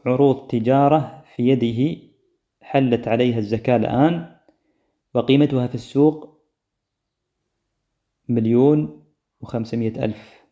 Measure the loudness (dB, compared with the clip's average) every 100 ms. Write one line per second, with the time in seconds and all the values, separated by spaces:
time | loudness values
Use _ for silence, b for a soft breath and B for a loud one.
0 | -4 2 2 0 -4 -4 0 2 4 2
1 | 0 -10 -14 -4 0 2 0 -2 -4 -4
2 | -14 _ _ _ _ _ -4 0 2 0
3 | 0 0 0 -2 -4 -4 0 0 0 2
4 | 0 0 -8 -18 _ _ _ _ _ _
5 | _ -4 2 2 2 0 -4 -6 -6 0
6 | 2 0 -8 _ _ _ _ _ _ _
7 | _ _ _ _ _ _ _ _ _ _
8 | _ _ -4 -2 2 4 4 2 -2 -10
9 | _ _ _ _ -10 -8 -6 -4 -4 -4
10 | -6 -6 -14 -20 _